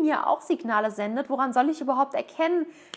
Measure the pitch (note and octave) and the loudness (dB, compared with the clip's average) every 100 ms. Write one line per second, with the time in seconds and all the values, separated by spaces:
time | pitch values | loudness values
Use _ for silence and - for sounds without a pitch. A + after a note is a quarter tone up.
0 | D#4 C4+ - - - C#4+ A3+ G#3+ G#3+ G#3 | 2 2 2 0 0 -2 0 0 0 -2
1 | G#3 A#3 C#4 C4 C4 B3 C#4+ D#4 C4 C4 | -4 -2 -2 -2 0 2 2 0 0 0
2 | C#4 - - - D#4+ F4 D#4 - - | 0 -2 -6 -2 0 0 -2 -8 -18